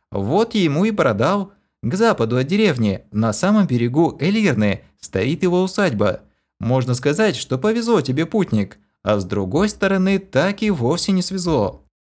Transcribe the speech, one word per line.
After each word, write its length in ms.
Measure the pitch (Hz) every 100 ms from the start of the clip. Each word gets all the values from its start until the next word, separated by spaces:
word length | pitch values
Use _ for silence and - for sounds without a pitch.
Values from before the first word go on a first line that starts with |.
| _
Вот 440 | 101 101 180 226 214
ему 300 | 165 143 220
и 60 |
продал. 600 | 208 143 101 139 202 190 _ _ -
К 120 | 113 185
западу 420 | 226 - 113 123
от 100 | 139
деревни, 540 | 202 208 123 107 95 -
на 220 | 104 113
самом 340 | 107 185 214 180
берегу 480 | 120 120 139 165 -
Элирны – 600 | 170 220 202 107 104 92 - _
стоит 420 | - 95 117 165
его 180 | 185 180
усадьба. 580 | 185 - 185 104 104 85 - _ _ -
Можно 320 | 113 131 127
сказать, 420 | 123 143 151 214 120
что 220 | - -
повезло 420 | 208 226 233 208
тебе, 240 | 131 131 165
путник, 520 | 220 180 107 98 - _ _
а 160 | 101 104
с 60 | 92
другой 420 | 101 92 151 208
стороны, 520 | - 196 196 190 196
так 440 | 196 131 185 202
и 60 | 214
вовсе 420 | 165 120 170 -
не 100 | 185
свезло». 640 | 175 190 175 139 98 - _ _